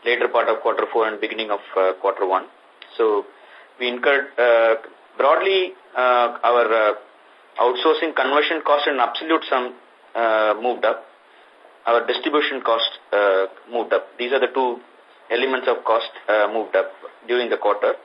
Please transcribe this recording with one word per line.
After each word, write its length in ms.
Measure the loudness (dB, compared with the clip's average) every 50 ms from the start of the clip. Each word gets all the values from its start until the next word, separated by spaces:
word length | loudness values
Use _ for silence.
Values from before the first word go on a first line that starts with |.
| 0
later 220 | 0 0 0 0 0
part 180 | 0 0 2 2
of 140 | 0 0
quarter 240 | 0 -2 0 0 -2 -2 0
four 140 | 0 0 0
and 120 | -2 -4
beginning 320 | -6 -8 -6 -6 -6 -6
of, 80 | -6 -8 -8 -6 -2
uh, 180 | 0 2 2 0 0
quarter 260 | -2 -2 0 0 -2
one. 200 | 0 0 -2 -2 -4 -20 -20 _ -20 _ _ -20 -20 -4 0
So 280 | 0 2 2 0 -2 -6 -16 -20 -20 -20 -20 -20 -20 -20 _ -6
we 100 | -6 -6
incurred, 380 | -4 0 0 2 2 2 0 -4 -2 0
uh, 380 | 2 4 4 4 4 4 2 0 -2 -14 -20 -20 -20 -20 -4 0
broadly, 560 | 2 2 2 2 2 0 0 0 0 -2 -6 -16 -20 -10 -4 -2
uh, 400 | 2 2 4 4 2 0 -2 -2 0
our, 280 | 2 4 4 2 2
uh, 220 | 2 2 2 2 0 -2 -8 -20 -20 _ -20 -20 -20 -20 -20 _ _ 0
outsourcing 560 | 0 2 2 2 2 2 2 2 0 -4 -2
conversion 460 | -2 -2 0 2 0 0 0 -2 -4 0
cost 240 | 0 0 2 2 -2
in 120 | 0 0
absolute 440 | -2 -2 -2 -8 -2 -2 -2 -2 0 -2
sum, 240 | -2 -2 -2 -4 -10 -14 -20 _ _ _ _ -12 _
uh, 380 | -2 0 2 2 2 2 2 0 0
moved 240 | -2 -4 -4 0 0
up. 180 | -2 -2 -2 -8 -20 -20 _ _ _ -20 -20 -20 -20 _ _ -20 -20 -20 -10 _ 0
Our 180 | 2 2 2
distribution 560 | 0 -4 -2 -2 0 0 0 0 0 -4 -4
cost, 280 | -2 0 0 0 0 -4 -6 -8 -10 -2
uh, 360 | 0 2 4 4 4 2 0 -2 -6 -14 -20 -8
moved 220 | -6 -6 -2 0
up. 160 | -2 -2 -2 -4 -10 -8
These 140 | -4 -2
are 80 | 0 0
the 140 | 0 0 0
two 260 | -2 -2 -2 -2 -6 -12 -20 -20 -20 -20 _ -20 -20 -8 -4
elements 360 | -2 -2 0 0 -2 -2 0 -2
of 160 | -2 -2 0
cost, 280 | 0 0 0 0 -4 -14 -14 -4 -2
uh, 180 | 0 2 2 0 0
moved 220 | -4 -6 0 0
up 160 | 0 0 0 -6 -16 -20 -20 -20 -20 -6 -2
during 220 | -2 -2 0 -2
the 80 | -4 -2
quarter 380 | 0 0 0 2 0 -2 -2 -2 -8